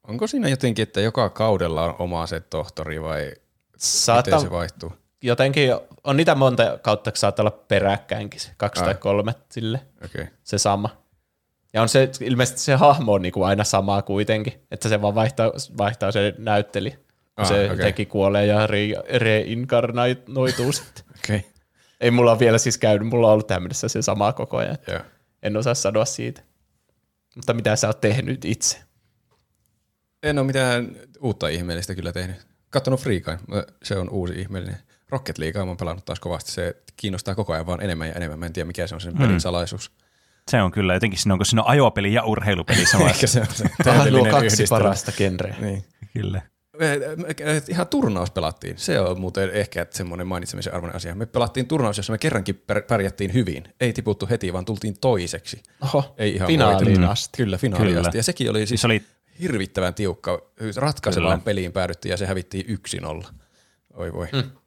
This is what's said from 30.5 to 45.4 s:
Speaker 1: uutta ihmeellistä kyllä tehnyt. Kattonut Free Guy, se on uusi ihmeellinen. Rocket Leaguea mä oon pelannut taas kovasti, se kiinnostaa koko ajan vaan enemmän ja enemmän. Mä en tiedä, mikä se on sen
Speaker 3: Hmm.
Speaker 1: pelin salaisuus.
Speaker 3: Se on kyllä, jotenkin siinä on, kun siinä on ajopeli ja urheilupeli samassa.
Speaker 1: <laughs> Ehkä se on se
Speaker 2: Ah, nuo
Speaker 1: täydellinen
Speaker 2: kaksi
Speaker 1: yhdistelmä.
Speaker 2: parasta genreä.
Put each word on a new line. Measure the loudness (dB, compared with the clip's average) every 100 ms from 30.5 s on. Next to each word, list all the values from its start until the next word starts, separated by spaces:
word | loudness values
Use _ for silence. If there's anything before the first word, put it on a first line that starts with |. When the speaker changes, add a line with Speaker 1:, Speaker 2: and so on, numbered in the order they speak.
| 2 2 0 -2 -12 -20 -6
Speaker 1:
uutta | -4 -2 -2
ihmeellistä | -2 -4 -6 -6 -8
kyllä | -6
tehnyt. | -6 -8 -10 _ _ _
Kattonut | -2 0 -2
Free | 0 -2
Guy, | -2 -10 -6 -6 -6 _
se | -6 -4
on | -4
uusi | -4 -4 -6
ihmeellinen. | -8 -8 -8 -12 _ _ _
Rocket | -8 -6 -6
Leaguea | -4 -4 -6
mä |
oon | -6
pelannut | -6 -8 -10
taas | -10
kovasti, | -6 -8 -8
se | -6 -6 -8 -20 -8
kiinnostaa | -6 -6 -4 -4
koko | -2
ajan | -4 -4
vaan | -4
enemmän | -4 -4 -6
ja |
enemmän. | -6 -8 -8
Mä | -8
en |
tiedä, | -6 -8
mikä | -6 -8
se | -8
on |
sen | -6
Speaker 3:
Hmm. | 0
Speaker 1:
pelin | 2 2
salaisuus. | 0 -2 -4 -8 -14 _ _ _ _ _ 0
Speaker 3:
Se | 2
on | 2
kyllä, | 2 2
jotenkin | 2 0 0
siinä | 2
on, | 2
kun | 4
siinä | 2
on | 4
ajopeli | 6 6 4 2
ja | 2
urheilupeli | 2 0 0 0 2 2 4
samassa. | 4 4
Speaker 1:
<laughs> | 4
Ehkä | 2
se | 2
on | 0
se | -2 -4
Speaker 2:
Ah, | 2 6
nuo | 6
Speaker 1:
täydellinen | 8 6 6
Speaker 2:
kaksi | 4 4
Speaker 1:
yhdistelmä. | 2 4 4
Speaker 2:
parasta | 4 0 -4
genreä. | 0 0 0